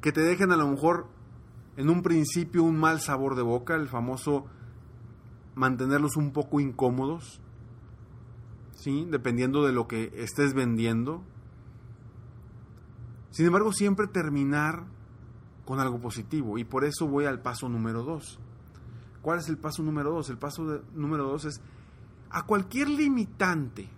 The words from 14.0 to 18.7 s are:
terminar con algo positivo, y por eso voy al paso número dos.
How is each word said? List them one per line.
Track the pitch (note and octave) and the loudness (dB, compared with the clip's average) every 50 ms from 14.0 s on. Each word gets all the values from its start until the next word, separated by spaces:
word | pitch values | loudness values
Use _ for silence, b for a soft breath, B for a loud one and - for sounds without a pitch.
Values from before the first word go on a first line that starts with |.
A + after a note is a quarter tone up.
| G#3 G3 | 0 0
terminar | - F#3+ E3 D#3 C#3+ C#3+ C#3 C#3 C#3+ D3 D3+ D3+ D#3+ E3 F3 - - - - - - - - - - - - - - - - | 0 -2 -2 0 0 2 2 2 2 2 2 0 -2 -4 -10 -14 -16 -18 -18 -20 -18 -20 -18 -18 -18 -20 -20 -20 -20 -18 -8
con | - C3 C3+ | -6 -2 0
algo | C3+ C3 A#2+ A#2+ | 0 0 -2 -4
positivo, | A#2 A#2+ A2 A#2+ G#2 G#2+ - D#3 C3+ A2 G2+ A#2 | -6 -6 -8 -8 -8 -4 -2 -2 -2 -2 -4 -4
y | A#2 | -6
por | - - C3 C#3 | -2 0 0 0
eso | D3+ C#3+ - E3+ | 0 0 -2 -2
voy | D3+ C#3 C#3+ D3 | 0 0 0 0
al | C#3+ C3 B2 | 0 -2 -4
paso | A#2+ B2 A#2+ A2+ C#3 B2+ | -6 -6 -6 -4 -4 -4
número | A#2+ A#2 A2 A2+ A2+ A#2 A#2 | -2 -2 -2 -2 -2 -4 -4
dos. | C#3 E3 D3+ - - - - - - - - - - | -4 -6 -8 -8 -12 -16 -16 -18 -18 -18 -20 -20 -20